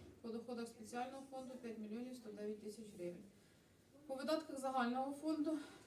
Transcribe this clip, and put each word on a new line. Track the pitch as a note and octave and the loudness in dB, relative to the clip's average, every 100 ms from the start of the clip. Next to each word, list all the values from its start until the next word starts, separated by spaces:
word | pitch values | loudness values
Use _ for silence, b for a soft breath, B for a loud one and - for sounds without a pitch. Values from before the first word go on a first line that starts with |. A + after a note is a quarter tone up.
| B B | B B
по | A#3 | -4
доходах | A3 A#3+ A#3 A3+ | -2 0 -2 -2
спеціального | - G#3+ A#3+ B3+ C4+ C4+ | -6 -4 0 0 -2 -6
фонду | C4 B3+ B3+ | -6 -6 -6
п'ять | A#3 G#3+ | -6 -4
мільйонів | G#3+ A3 B3+ A#3+ | -2 -2 -2 -6
сто | A3 | -8
дев'ять | G#3 G#3 G#3+ | -4 -2 -2
тисяч | G#3+ G#3 G#3 - | -4 -8 -8 -4
гривень. | F3 F3 - B B B B B B - - | -2 -4 -8 B B B B B B -12 -2
По | C4 | 0
видатках | C#4+ D#4 D#4 C4+ | 4 4 4 0
загального | C4 C4 A#3+ B3+ C4+ | 2 6 6 4 2
фонду, | C#4+ D#4 D4+ D#4 D#4 B B | 2 4 4 6 4 B B